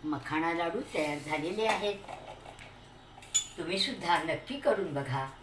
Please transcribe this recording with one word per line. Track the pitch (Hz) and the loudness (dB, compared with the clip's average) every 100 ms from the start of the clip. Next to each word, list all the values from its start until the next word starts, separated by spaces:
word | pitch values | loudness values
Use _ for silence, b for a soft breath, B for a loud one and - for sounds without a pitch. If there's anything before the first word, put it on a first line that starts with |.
मखाणा | 156 143 - 156 165 | -2 -2 0 0 2
लाडू | 170 170 202 254 | 2 2 0 -2
तयार | 156 151 147 | 0 0 0
झालेले | 139 151 160 196 220 | -2 -2 0 2 4
आहेत. | 208 208 196 - - - - - - - - - - - - - - - - | 4 2 -2 -6 -10 -10 -12 -14 -14 -16 -16 -18 -20 -18 -18 0 0 0 -6
तुम्ही | 165 190 | -2 2
सुद्धा | 262 208 170 175 | 2 0 4 4
नक्की | 165 151 - - | 4 -2 -2 2
करून | - 202 175 | 4 4 4
बघा. | 143 131 131 135 - | 0 0 0 0 -6